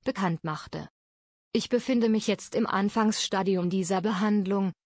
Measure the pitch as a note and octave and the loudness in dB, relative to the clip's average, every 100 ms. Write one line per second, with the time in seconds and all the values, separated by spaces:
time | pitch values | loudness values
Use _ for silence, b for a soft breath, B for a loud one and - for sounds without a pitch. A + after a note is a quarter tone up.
0 | - A3 F#3+ E3 D#3+ D3+ - D#3 D#3 _ | -6 -2 -2 -2 -4 -8 -8 -12 -12 _
1 | _ _ _ _ _ A#3 - B3 - B3+ | _ _ _ _ _ -4 0 0 2 2
2 | A3+ A3 A3 G3 - A#3+ A3+ F#3+ G3+ A3+ | 2 2 0 -2 -2 -2 0 0 0 2
3 | G#3+ G#3+ - G3 F#3+ F#3 F3 F#3+ F3 F#3+ | 2 2 -2 -2 0 0 0 0 0 0
4 | G3 F#3+ G#3+ G#3 F#3 G3+ F#3+ - | 0 0 2 2 2 0 -2 -4